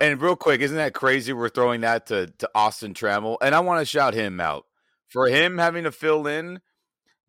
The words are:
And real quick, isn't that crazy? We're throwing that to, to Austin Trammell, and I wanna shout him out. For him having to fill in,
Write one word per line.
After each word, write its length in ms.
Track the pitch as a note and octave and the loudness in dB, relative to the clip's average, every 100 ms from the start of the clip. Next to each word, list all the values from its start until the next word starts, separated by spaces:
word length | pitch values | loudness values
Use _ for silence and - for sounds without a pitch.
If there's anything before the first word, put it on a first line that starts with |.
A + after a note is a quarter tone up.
And 200 | D3+ C#3 | 2 2
real 140 | E3 F3+ | 0 2
quick, 240 | E3 C3+ | 2 2
isn't 160 | C#3 D#3 | 0 -2
that 180 | D3 | -4
crazy? 380 | - C3+ C3+ A#2+ | 0 0 0 -2
We're 160 | B2+ A#2 | -4 -4
throwing 320 | - B2 A#2+ | 0 0 2
that 260 | A2+ A#2 - | 0 -2 0
to, 200 | G#2 F2+ - | -2 -2 -6
to 100 | A2+ | -4
Austin 400 | A2 G#2+ - G#2+ | 2 2 0 -12
Trammell, 440 | F#2 G#2+ G2+ A2 A#2 | -4 -2 0 -2 0
and 140 | C3+ D#3 | 2 2
I 60 | |
wanna 240 | F3+ E3+ D3 | 2 0 0
shout 280 | D3 C#3 | 0 0
him 280 | A2 G#2 F2+ | 0 -4 -2
out. 240 | E2 D2 - _ _ _ _ | -4 -4 -10 _ _ _ _
For 200 | B2+ C3 | 0 2
him 280 | C3+ F3 F3+ | 4 2 2
having 280 | E3+ E3+ D#3+ | 0 0 -6
to 60 | |
fill 340 | - D#3 D#3 D3 | -4 0 0 0
in, 320 | D3+ E3+ F3+ _ _ _ _ _ _ | -6 -8 -14 _ _ _ _ _ _